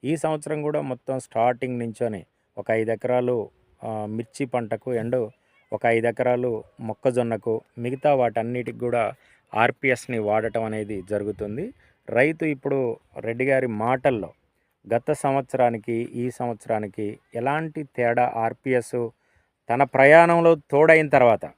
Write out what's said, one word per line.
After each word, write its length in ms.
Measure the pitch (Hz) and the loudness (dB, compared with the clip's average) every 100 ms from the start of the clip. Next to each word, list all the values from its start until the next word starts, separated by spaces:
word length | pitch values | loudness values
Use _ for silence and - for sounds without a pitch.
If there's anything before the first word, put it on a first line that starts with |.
ఈ 120 | 131 156 | -4 -2
సంవత్సరం 460 | 156 156 151 151 | -2 -4 -4 -6
కూడా 180 | 147 151 | -2 -4
మొత్తం 400 | 143 127 - 131 | -4 -8 -6 -8
స్టార్టింగ్ 580 | - 113 117 127 131 123 | -6 0 0 0 -4 -6
నుంచోనే 480 | 117 107 120 104 - _ _ - | -6 -4 -6 -6 -12 _ _ -14
ఒక 120 | - | -2
ఐదు 220 | 113 110 | -2 0
ఎకరాలు, 580 | 110 123 123 123 123 101 _ _ _ | -4 -2 -2 0 -2 -6 _ _ _
ఆ, 220 | 117 110 104 | -10 -8 -8
మిర్చి 400 | 110 117 - 135 | -8 -10 -8 -4
పంటకు 440 | 123 113 110 - | -4 -4 -8 -4
and 400 | 120 117 127 113 _ _ _ _ | -4 -2 -2 -4 _ _ _ _
ఒక 140 | 107 120 | -4 0
ఐదు 200 | 117 117 | 2 0
ఎకరాలు 580 | 113 123 123 123 110 - _ | 0 0 0 -2 -6 -10 _
మొక్కజొన్నకు, 800 | 117 107 135 123 117 110 117 110 _ - | -12 -2 -2 0 -2 -4 -4 -6 _ -10
మిగతా 360 | 120 131 151 | -8 -2 0
వాటన్నిటికి 640 | 139 120 107 113 123 120 113 | 2 0 -2 -4 -6 -8 -6
కూడా 360 | 120 120 110 131 _ _ _ | -4 -2 -2 -6 _ _ _
ఆర్పిఎస్ని 640 | 107 120 - 135 123 - 117 | 0 0 0 -2 -2 -4 -6
వాడటం 460 | 104 107 110 113 | -2 -2 -2 -4
అనేది 400 | 110 107 104 104 92 | -6 -6 -8 -10 -6
జరుగుతుంది. 640 | 104 101 95 104 110 208 - _ _ - | -6 -6 -8 -8 -8 -10 -14 _ _ -4
రైతు 360 | 113 143 160 | 2 2 0
ఇప్పుడు 520 | 160 139 139 139 123 113 _ - | -4 -4 -4 -2 -2 -6 _ -10
రెడ్డి 260 | 110 117 | -8 -4
గారి 220 | 131 135 127 | 0 0 0
మాటల్లో 680 | 107 113 131 143 120 85 _ _ _ _ _ 98 | -2 -2 0 0 0 -6 _ _ _ _ _ -4
గత 180 | 117 - | -4 -2
సంవత్సరానికి 800 | 147 143 135 131 131 120 113 104 | -2 0 -2 -2 0 0 0 -4
ఈ 380 | 117 120 120 123 | -4 -4 -6 -6
సంవత్సరానికి 880 | - 123 110 - 110 107 104 104 110 _ | -4 -8 -8 -4 -4 -4 -8 -8 -10 _
ఎలాంటి 500 | 117 127 151 160 156 | -6 -2 -2 -4 -10
తేడా 480 | 143 - 120 120 123 117 | -10 -2 0 2 0 0
ఆర్పిఎస్ 720 | 113 - 135 127 117 123 117 _ _ _ _ _ _ | -4 -4 -2 -2 -2 -6 -6 _ _ _ _ _ _
తన 80 | 120 | 2
ప్రయాణంలో 720 | 135 131 139 156 170 170 170 | 2 8 10 10 10 6 4
తోడైన 540 | 160 _ 143 160 160 151 | 4 _ 4 8 6 6
తర్వాత 420 | 139 123 104 - | 6 6 4 -2